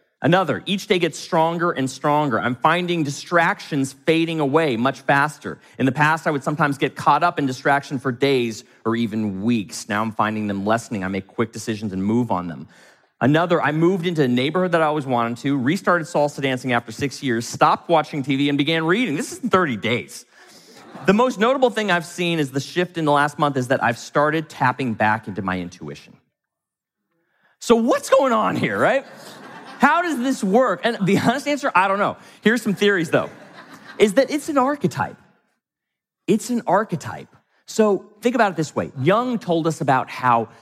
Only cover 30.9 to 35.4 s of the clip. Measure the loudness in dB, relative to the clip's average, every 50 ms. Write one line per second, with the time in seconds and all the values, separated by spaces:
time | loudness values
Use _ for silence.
30.9 | -2 0 0 2 2 2 2 0 0 0 -2 -4 -2 -2 -2 0 2 2 2 2
31.9 | 2 0 0 -2 -4 -6 -12 -20 -10 0 2 2 2 2 0 -2 0 2 2 2
32.9 | 2 2 0 0 0 0 0 -2 -8 -16 -20 -20 -20 -20 -20 -20 -20 -20 -20 -12
33.9 | 0 2 2 4 4 4 2 2 0 -4 -4 -2 0 0 2 0 0 -2 -2 -2
34.9 | -2 -4 -6 -6 -8 -14 _ _ _ _